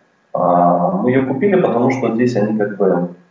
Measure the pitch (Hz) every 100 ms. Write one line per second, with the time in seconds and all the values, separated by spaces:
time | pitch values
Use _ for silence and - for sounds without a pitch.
0 | _ _ _ - 87 87 87 87 92 95
1 | 120 131 127 - 202 185 120 117 131 -
2 | 113 113 123 107 104 107 101 101 95 87
3 | 87 - _